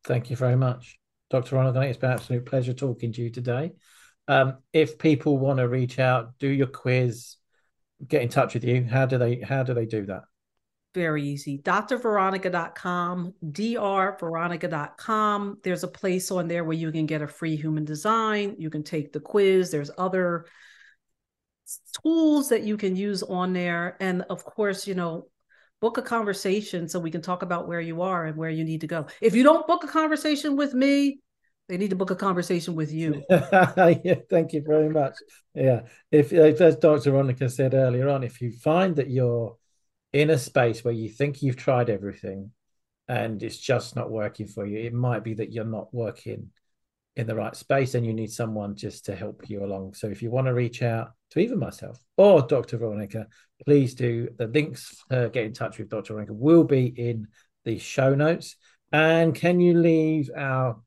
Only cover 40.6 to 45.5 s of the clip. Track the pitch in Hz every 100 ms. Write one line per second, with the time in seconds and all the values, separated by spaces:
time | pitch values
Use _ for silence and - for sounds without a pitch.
40.6 | 120 113 120 117 110 - 143 139 139 123
41.6 | - 127 117 98 98 95 98 95 101 _
42.6 | _ _ _ _ - 120 113 104 113 -
43.6 | - 120 - 123 110 110 104 - 101 -
44.6 | 101 107 117 120 123 110 113 107 110